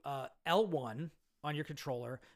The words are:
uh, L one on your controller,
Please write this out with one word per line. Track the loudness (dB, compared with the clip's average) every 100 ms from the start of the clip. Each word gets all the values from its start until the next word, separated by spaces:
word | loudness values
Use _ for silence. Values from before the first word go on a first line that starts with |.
uh, | -6 -6 -6 -4
L | 4 6 6
one | 2 0 -4 -6 -8 _ _
on | -2
your | -2
controller, | -2 -6 -4 -2 -4 -8 -12